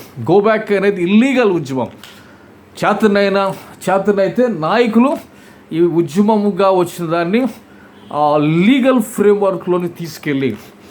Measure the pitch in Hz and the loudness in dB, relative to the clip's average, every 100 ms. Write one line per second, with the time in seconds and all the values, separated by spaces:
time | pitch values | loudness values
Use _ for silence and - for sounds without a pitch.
0 | - - 113 196 208 214 214 202 196 190 | -12 -8 0 2 2 0 0 0 0 0
1 | 170 208 269 254 214 175 135 131 110 - | 2 4 4 2 2 0 -2 -6 -6 -10
2 | - - - - - - - - 170 208 | -20 -20 -20 -20 -20 -20 -20 -4 -2 0
3 | 214 202 202 196 196 - - - - 190 | 2 2 0 0 -2 -6 -14 -10 -2 0
4 | 196 196 190 214 247 175 156 214 247 214 | 0 0 0 0 -2 -2 -2 0 2 2
5 | 262 330 - - - - - 160 175 160 | 2 0 -10 -20 -20 -20 -8 0 0 0
6 | 151 165 208 214 202 180 196 185 170 - | 0 0 2 2 0 0 2 2 -2 -4
7 | 165 170 170 220 262 - - - - - | -4 -2 0 0 -2 -6 -18 -20 -20 -20
8 | - 147 147 151 151 165 196 277 262 262 | -10 -2 0 2 2 2 2 2 2 0
9 | 214 - 202 202 196 175 180 180 175 170 | -2 0 2 2 0 -2 -2 -2 -4 -8
10 | 165 - 156 135 135 107 - - - | -14 -8 -4 -2 -2 -6 -12 -20 -20